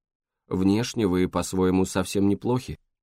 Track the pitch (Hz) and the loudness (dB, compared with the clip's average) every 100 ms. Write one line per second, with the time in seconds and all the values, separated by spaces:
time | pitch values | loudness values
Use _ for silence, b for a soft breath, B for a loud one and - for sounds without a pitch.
0 | _ _ _ _ - 92 95 104 123 120 | _ _ _ _ -6 0 2 2 0 0
1 | 101 90 90 87 87 92 92 92 95 98 | 0 2 0 -2 -4 0 2 2 0 -2
2 | 90 101 101 98 113 127 - - _ _ | -4 0 0 0 0 -4 -4 -14 _ _